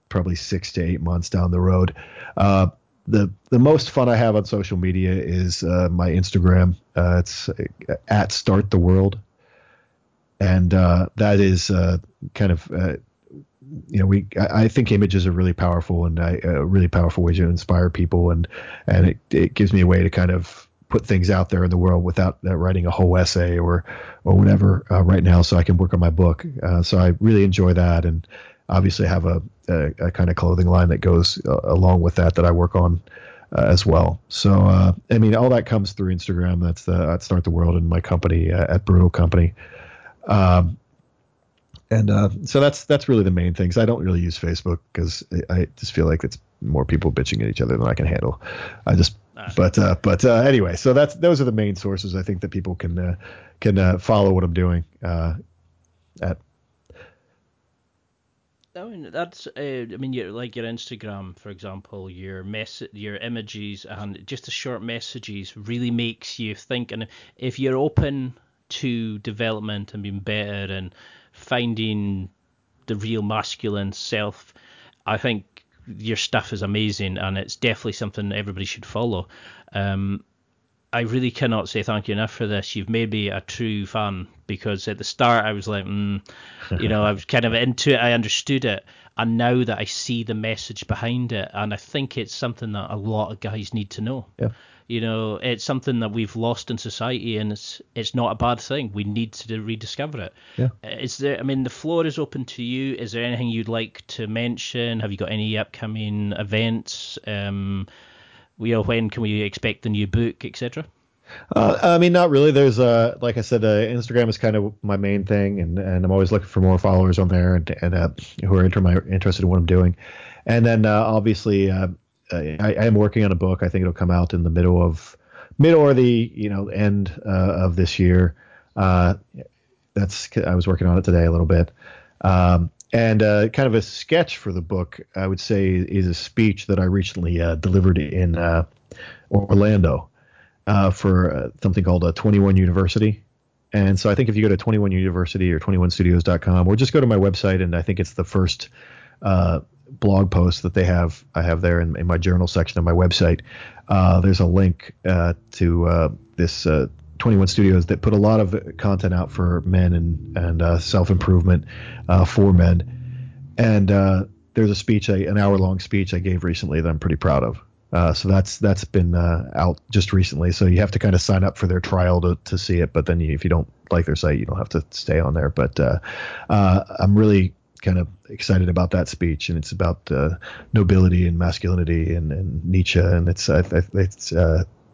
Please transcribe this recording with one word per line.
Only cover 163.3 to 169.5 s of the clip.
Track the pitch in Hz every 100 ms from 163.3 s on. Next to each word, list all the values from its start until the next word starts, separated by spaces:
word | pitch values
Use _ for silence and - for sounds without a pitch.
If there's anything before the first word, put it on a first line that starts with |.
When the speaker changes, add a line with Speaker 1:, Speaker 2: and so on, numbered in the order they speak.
| - - -
Speaker 1:
And, | 117 107 95
uh, | 98 98 95 95 - _
there's | - 107
a |
speech, | 98 - 107 -
a, | 98 87
an | 101
hour-long | 101 98 95 95
speech | - 98 95
I | 90
gave | 92 90
recently | 87 85 78 78
that | 80
I'm | 78
pretty | 85 76
proud | 82 69
of. | 58 57 - _ _
Uh, | 85 85
so | 76 95
that's, | 95 95 -
that's | 104 95
been, | - 98 87
uh, | 87 87 80 62